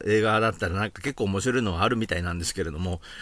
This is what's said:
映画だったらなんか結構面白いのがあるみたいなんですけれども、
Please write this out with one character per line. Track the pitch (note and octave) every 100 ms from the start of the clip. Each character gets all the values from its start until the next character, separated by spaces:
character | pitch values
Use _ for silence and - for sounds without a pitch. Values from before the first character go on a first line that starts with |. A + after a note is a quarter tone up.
| -
映 | G#2+
画 | A2 A2
だ | A2
っ | G2+
た | F#2+
ら | F#2
な | G#2
ん |
か | -
結 | C#3 C3+
構 |
面 | G#2 G2
白 | B2 B2
い |
の | A2
が | E2+
あ | G#2
る | A#2+
み | A2
た | E2+
い |
な | F2
ん | F2
で | F2
す |
け | -
れ | E2
ど | D#2
も、 | F2+ E2+ - -